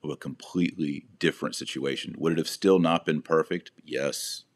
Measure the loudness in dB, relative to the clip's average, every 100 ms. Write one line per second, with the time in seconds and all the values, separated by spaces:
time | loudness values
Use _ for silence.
0 | -10 -10 -10 -14 -6 0 0 0 -4 -6
1 | -12 _ 0 0 -8 -6 -8 -4 -4 -4
2 | -8 -2 0 0 -2 2 6 6 6 2
3 | 2 -2 2 2 2 -4 -6 _ -8 -4
4 | -2 -4 -8 -10 _